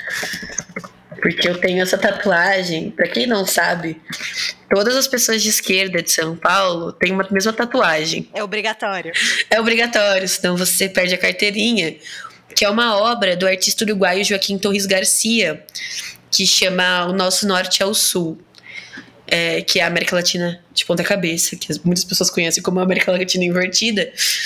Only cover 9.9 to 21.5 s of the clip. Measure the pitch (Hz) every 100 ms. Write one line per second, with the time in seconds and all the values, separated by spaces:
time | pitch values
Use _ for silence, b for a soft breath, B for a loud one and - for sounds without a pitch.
9.9 | 226 208 190 190 - 180 180 180 - 190
10.9 | 190 180 180 185 180 208 208 226 226 160
11.9 | - B B B B - - 208 214 240
12.9 | 202 220 233 190 175 190 190 - - 214
13.9 | 208 185 190 202 196 - 196 202 202 196
14.9 | 190 220 - 220 226 175 151 - B B
15.9 | B B B - - 190 - 185 180 185
16.9 | 180 175 190 185 185 208 185 185 - 196
17.9 | 214 - 185 165 165 - - B B B
18.9 | B B - - 170 170 165 175 185 170
19.9 | 170 170 180 175 180 175 175 - - -
20.9 | 175 175 202 175 165 -